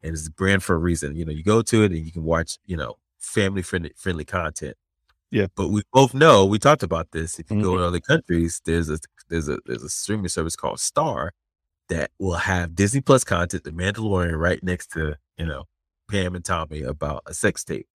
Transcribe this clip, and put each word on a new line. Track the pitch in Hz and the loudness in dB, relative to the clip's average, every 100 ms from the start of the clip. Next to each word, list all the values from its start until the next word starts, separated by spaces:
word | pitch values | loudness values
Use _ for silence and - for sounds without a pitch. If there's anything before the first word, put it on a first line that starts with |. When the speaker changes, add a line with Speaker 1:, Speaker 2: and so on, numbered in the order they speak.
Speaker 1:
and | 82 | -6
it's | 80 78 | -6 -8
a | |
brand | 78 95 98 | -2 2 2
for | - 87 | 2 0
a | |
reason. | 87 82 73 76 | 2 0 -4 -6
You | |
know, | 80 | -6
you | 78 | -4
go | 80 107 | 2 2
to | 107 113 | 4 4
it | 107 | 4
and | 82 80 | 2 -6
you | |
can | 85 | -8
watch, | 80 82 82 - - | 0 0 0 -8 -8
you | 87 | -6
know, | 65 - _ _ | -6 -10 _ _
family | - - 98 98 | -6 0 0 0
friendly, | 87 92 82 - | -4 -4 -6 -8
friendly | - 85 76 | -6 -4 -4
content." | 92 80 73 73 - _ _ _ _ _ | -4 -4 -6 -10 -12 _ _ _ _ _
Speaker 2:
Yeah. | 113 95 - | 0 0 -2
Speaker 1:
But | 90 | -2
we | 104 - | -2 2
both | 127 135 | 4 4
know, | 131 160 113 98 | 6 8 10 8
we | 107 | 6
talked | 143 151 | 4 4
about | 85 82 78 | 2 -4 -4
this. | 82 82 - | -6 -6 -8
If | 82 | -4
you | 104 | -2
go | 101 | 0
Speaker 2:
Mm-hmm. | 92 | 2
Speaker 1:
to | |
other | 87 87 | 0 -2
countries, | - 160 - 85 82 - | 0 0 2 0 0 -2
there's | - 85 80 | -2 -2 0
a, | 78 - _ - | -4 -8 _ -6
there's | 85 73 | -4 -2
a, | 71 - | -6 -6
there's | 60 | -10
a | 64 | -8
streaming | - - 107 92 | -10 -4 -4 -4
service | - 80 - | -4 -4 -4
called | - - | -6 -4
Star | - - 156 98 64 - _ _ _ _ _ | -4 -2 -2 -2 -6 -8 _ _ _ _ _
that | 85 - _ | -4 -4 _
will | 95 85 | -2 -2
have | 87 92 85 | 0 0 -2
Disney | 85 101 131 | 2 2 2
Plus | 135 135 | 4 4
content, | - 87 85 87 | 4 -2 -2 -4
The | 76 | -8
Mandalorian, | 80 92 104 110 95 87 80 | -4 -4 -2 0 2 2 2
right | 85 90 | 0 0
next | 90 90 - | -2 -4 -6
to, | 82 78 71 _ _ | -6 -6 -6 _ _
you | 82 | -8
know, | 69 - _ _ _ _ | -8 -12 _ _ _ _
Pam | 104 90 | -4 -4
and | 90 | -6
Tommy | 85 87 78 76 | -4 -4 -4 -8
about | 65 76 73 76 - | -8 -6 -6 -6 -10
a | |
sex | - 107 - | -2 -2 -2
tape. | - 71 - | -8 -8 -10